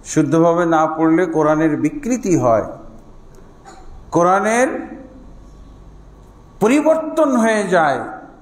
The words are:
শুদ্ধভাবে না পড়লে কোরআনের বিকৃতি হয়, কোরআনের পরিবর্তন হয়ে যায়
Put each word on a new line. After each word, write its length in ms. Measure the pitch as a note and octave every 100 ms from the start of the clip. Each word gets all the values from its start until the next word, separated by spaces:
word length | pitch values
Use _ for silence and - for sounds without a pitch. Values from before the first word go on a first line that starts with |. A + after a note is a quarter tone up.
| -
শুদ্ধভাবে 600 | - D3 D#3+ E3+ E3+ F3
না 220 | D#3+ D#3
পড়লে 380 | D#3 D#3+ E3 F3+
কোরআনের 520 | D#3+ D3+ D#3 D#3+ D3
বিকৃতি 600 | D3 D3+ A3+ B3 G3+ D#3+
হয়, 280 | B2 A2 - - - - - - - - - - - - - - -
কোরআনের 880 | D#3+ F3 G3 G#3 A3+ C4+ - - - - - - - - - - - - - - - - - - -
পরিবর্তন 760 | G#3+ C#4+ D4+ D#4+ D#4 D4 D4+ B3
হয়ে 260 | A3+ A3
যায় 360 | G3 F3+ D3+ B2+ - - - -